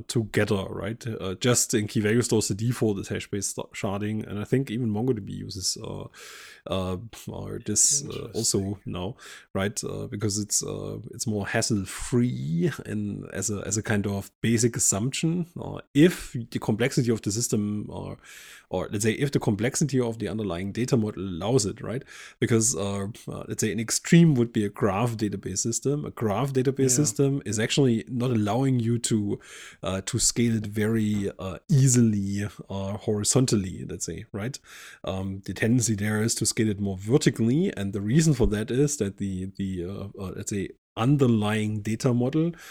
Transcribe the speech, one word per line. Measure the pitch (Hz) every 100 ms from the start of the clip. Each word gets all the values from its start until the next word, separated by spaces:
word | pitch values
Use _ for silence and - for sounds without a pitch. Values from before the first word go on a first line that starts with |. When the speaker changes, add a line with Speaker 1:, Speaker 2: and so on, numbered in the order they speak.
| -
Speaker 1:
together," | 123 107 - 104 101 95
right? | 101 95 113 120
Uh, | 110 95 92
just | 123 120 -
in | 117 104
key | 117
value | 104 117
stores, | 117 113 -
the | 101
default | 117 120 110 98
is | 90
hash-based | 101 - 104 - -
st-, | -
sharding, | - 107 98 104 107 -
and | 101
I | 104
think | 135 135
even | 107 120
MongoDB | 104 123 117 98
uses, | 98 101 95 92 -
uh, | - 98 - - - - - - -
uh, | 95 92 92 113 - -
or | 101 98 101 -
this, | 104 - - -
uh, | 95 -
also | - 113 107
Speaker 2:
Interesting. | 98 104 -
Speaker 1:
now, | 95 90 117 - - -
right? | 98 98 104
Uh, | 101 98 104
because | 117 107 104
it's, | 104 -
uh, | 101 101 101 107 107
it's | - -
more | 104 95
hassle-free | 113 110 107 92 - - 123 123 123 139 165 175 - 110
and | 107 104 101 95
as | - 95
a, | 101 -
as | 101
a |
kind | - 104 101
of | 98 - -
basic | 113 117 117 -
assumption, | - 98 120 - 165 175 165 -
uh, | - - -
if | 139 170 - - 123 113
the | 117
complexity | - 107 127 - 117
of | 110
the | -
system, | 101 120 110 104 104 -
or, | - 95 98 - - - - _
or | 92 -
let's | 107
say | 110
if | 107 139
the | 113
complexity | - 101 113 - - 131
of | 120 113
the | 101
underlying | 104 104 85 98
data | 104 131 127
model | 107 101
allows | 98 85 95 131 95
it, | -
right? | 101 117 - - - -
Because, | 117 113 107 76
uh, | 101 101 98 - -
uh, | 98 -
let's | 107
say | 110
an | 92
extreme | 113 - - 170 170 131
would | 117
be | 113 101
a |
graph | - 107 95 120 110
database | 107 95 95 92
system. | 120 117 135 147 143
A |
graph | - 110 101 139
database | 131 127 131
Speaker 2:
Yeah. | 135 123
Speaker 1:
system | 147 - 139 139 -
is | 110
actually | 117 - 135 113 -
not | 127 123
allowing | 117 104 110 135 127
you | 113 117
to, | - 113 101 104 - - - -
uh, | - 95 -
to | 117
scale | - - 117 113
it | 104
very, | 104 107 113 107 104 98 -
uh, | 95 85 -
easily, | 143 135 123 117 104 98 101 101 - -
uh, | 98 98 101
horizontally, | - 104 104 127 131 113 92 87 -
let's | 90 -
say, | 82 -
right? | 107 110 139 - - - - -
Um, | 95 95 98 -
the |
tendency | 92 113 123 113 104
there | 104 107
is | 113 -
to | 113
scale | - 107
it | 98
more | 101 92
vertically, | 101 143 - - 113 139 190 -
and | 98
the | 101
reason | 101 143 160
for | 135 101
that | 104 110
is | 120 147 -
that | 98 95
the, | 98 92 95 -
the, | 98 92 85
uh, | 101 98 -
uh, | 95 -
let's | 104
say, | 101 90 - _ -
underlying | 117 143 131 113 104 107 107 107
data | 104 113 135
model | 120 123 156 165 170 -